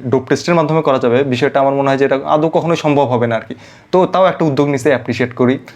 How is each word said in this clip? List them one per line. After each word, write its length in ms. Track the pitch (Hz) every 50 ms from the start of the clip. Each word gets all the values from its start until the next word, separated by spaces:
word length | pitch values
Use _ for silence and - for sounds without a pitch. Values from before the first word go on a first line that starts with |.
| -
ডোপ 220 | 123 120 131 131 -
টেস্টের 260 | 139 127 - - 175
মাধ্যমে 260 | 165 156 147 160 165
করা 180 | 151 151 135 127
যাবে, 240 | 131 120 117 127 143
বিষয়টা 360 | 139 123 120 143 135 - 139
আমার 140 | 135 139 139
মনে 160 | 139 139 139
হয় 80 | 135
যে 80 | 131 139
এটা 140 | 131 135 135 147
আদৌ 240 | 151 151 156 156 165
কখনোই 280 | 160 170 139 165 170
সম্ভব 260 | 160 - 151 143 143 139
হবে 240 | 120 127 117 120
না 80 | 117 113
আর 60 | 110
কি। 140 | - - 123 - - - - - - _
তো 140 | - 185 180
তাও 200 | 180 - 180 190
একটা 200 | 180 160 - 170
উদ্যোগ 220 | 156 135 135 143
নিতে 220 | 143 143 135 120 151
অ্যাপ্রিসিয়েট 440 | 135 120 117 - 117 - 127 123 -
করি। 260 | - 127 123 131 131 - - -